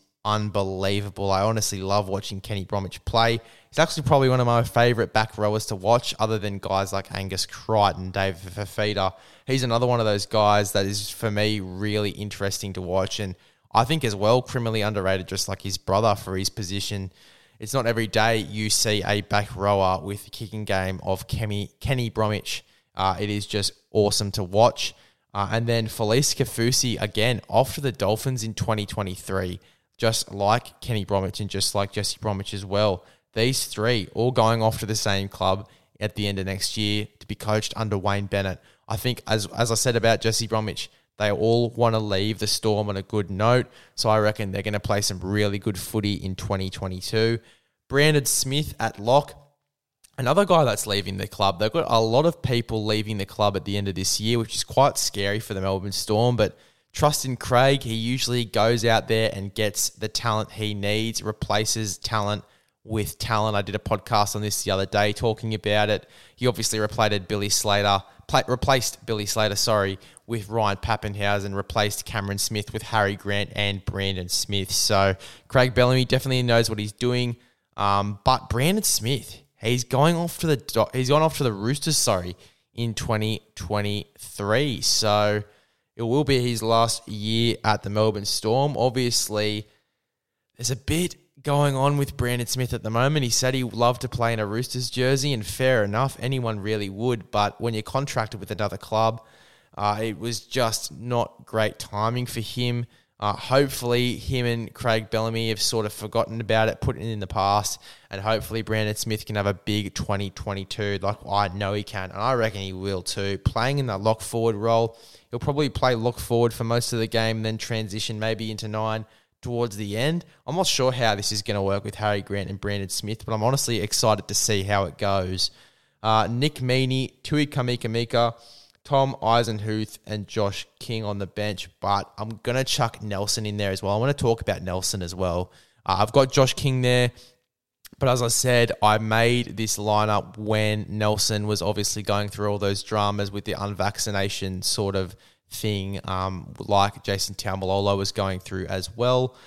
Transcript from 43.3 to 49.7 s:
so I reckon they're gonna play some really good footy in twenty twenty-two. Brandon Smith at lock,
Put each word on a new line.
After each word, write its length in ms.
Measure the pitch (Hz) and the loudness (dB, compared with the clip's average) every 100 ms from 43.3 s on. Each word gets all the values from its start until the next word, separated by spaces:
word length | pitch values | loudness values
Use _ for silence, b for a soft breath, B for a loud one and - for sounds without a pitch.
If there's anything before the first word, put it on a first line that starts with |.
| 95 110 123 104 B B - | 2 4 4 2 B B -2
so 140 | 110 | 2
I 100 | 107 | 4
reckon 320 | 107 107 101 | 4 0 -4
they're 120 | 98 | -4
gonna 180 | 107 104 | -2 -4
play 180 | - 104 | 0 0
some 200 | - 92 | 0 -2
really 380 | 92 104 104 101 | 0 2 2 0
good 180 | 110 92 | -4 -4
footy 380 | - 110 101 98 | -4 -2 0 -2
in 200 | 95 92 | -4 -6
twenty 340 | 104 95 95 | -4 -4 -4
twenty-two. 720 | - 92 92 - 113 113 113 b b b b - | -6 -8 -8 -4 2 2 2 b b b b -2
Brandon 380 | 135 151 151 123 | 2 4 4 2
Smith 480 | - 131 143 156 - | 0 0 -2 -4 -4
at 200 | 110 - | -4 -2
lock, 340 | 107 139 143 - _ _ _ | 4 4 2 -8 _ _ _